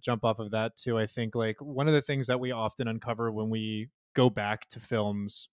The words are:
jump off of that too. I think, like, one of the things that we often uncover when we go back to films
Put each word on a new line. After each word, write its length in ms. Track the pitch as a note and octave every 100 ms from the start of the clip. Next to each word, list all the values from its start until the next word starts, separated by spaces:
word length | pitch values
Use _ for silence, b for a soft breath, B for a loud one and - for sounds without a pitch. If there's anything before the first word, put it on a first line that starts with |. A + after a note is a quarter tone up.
jump 220 | - A2+
off 160 | A#2 A2
of 120 | G#2
that 240 | A2 A2+ -
too. 220 | B2+ A2+
I 100 | G#2+
think, 280 | - A2+ A#2
like, 260 | A2 G#2+
one 260 | C#3+ B2+ D3+
of 60 |
the 80 | D3+
things 260 | C#3 C#3 B2
that 120 | B2+
we 120 | B2+
often 360 | A#2 A2 - A#2
uncover 440 | A2+ A#2+ A2+ A#2
when 180 | G#2+ A2
we 400 | A2 A2 G#2+ A#2 _ _
go 160 | - B2
back 400 | A2 G#2 G#2+ -
to 100 | -
films 720 | - A2+ G#2 G2+ G2+ - -